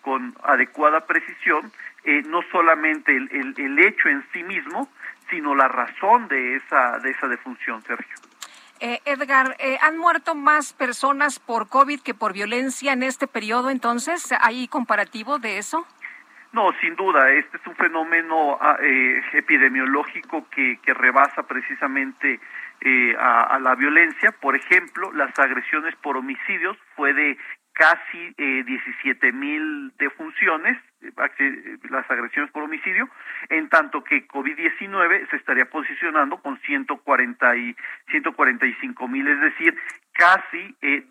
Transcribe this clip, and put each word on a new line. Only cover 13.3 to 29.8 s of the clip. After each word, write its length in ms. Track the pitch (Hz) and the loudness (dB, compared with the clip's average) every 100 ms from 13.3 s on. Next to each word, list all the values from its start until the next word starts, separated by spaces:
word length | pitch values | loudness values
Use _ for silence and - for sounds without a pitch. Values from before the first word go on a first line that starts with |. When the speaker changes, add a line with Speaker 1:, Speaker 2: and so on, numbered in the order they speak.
| 233 208 233 254 | -4 -2 0 0
Speaker 2:
Entonces, 640 | 262 233 240 269 349 - 247 | -2 0 -2 -2 -4 -2 2
¿hay 260 | 226 247 247 | 2 0 -4
comparativo 720 | 202 233 208 196 220 220 285 | -4 0 0 0 -4 -4 -4
de 180 | 226 196 | -4 -6
eso? 300 | 208 320 339 _ - - - - - | -4 -6 -6 _ -18 -18 -20 -20 -6
Speaker 1:
No, 200 | 233 190 - | 0 2 2
sin 140 | 170 170 | -2 -2
duda, 360 | 190 151 131 | 2 6 6
este 260 | 143 143 165 | 6 2 -8
es 80 | - | -10
un 100 | 170 | -2
fenómeno, 840 | 175 165 160 165 165 160 147 139 | 0 0 0 0 0 0 0 2
ah, 160 | 151 147 | 2 2
eh, 440 | 147 131 127 127 - | 4 4 2 0 0
epidemiológico 1120 | 147 147 147 131 131 131 139 151 170 - 160 - | -2 2 4 4 2 0 0 -2 -8 -8 -8 -6
que, 300 | - 131 113 | -2 -2 0
que 100 | - | -2
rebasa 500 | 117 127 131 143 - | 2 4 6 4 2
precisamente, 960 | - 127 - 135 143 135 135 127 143 117 - - - - | -6 -6 -6 -4 -4 -2 -4 -4 -2 -2 -8 -16 -16 -4
eh, 340 | 131 127 120 113 | 2 4 4 2
a, 380 | 127 117 117 135 | 4 4 4 2
a 40 | |
la 140 | 127 | 2
violencia. 580 | 127 143 156 165 - 208 | 2 4 4 4 2 0
Por 220 | - 139 135 | 0 0 0
ejemplo, 560 | - 180 175 170 190 | 2 2 2 -8 -6
las 240 | 151 139 151 | -2 -2 2
agresiones 560 | 135 127 127 156 165 160 | 0 0 -2 -2 -4 -6
por 220 | 147 135 | -4 -4
homicidios 600 | 131 135 - 190 175 214 _ - | -4 -8 -6 -4 -4 -6 _ -2
fue 180 | 139 | 0
de 240 | 143 147 131 - - _ | 2 2 -2 -10 -16 _
casi, 640 | - 156 170 - 170 170 - | 4 6 4 -2 -12 -12 -6
eh, 260 | 143 131 123 | -2 -2 -2
diecisiete 640 | 131 - 120 135 123 127 | -6 -6 -6 -4 0 0
mil 600 | 123 143 151 156 147 | 0 -4 -4 -6 -8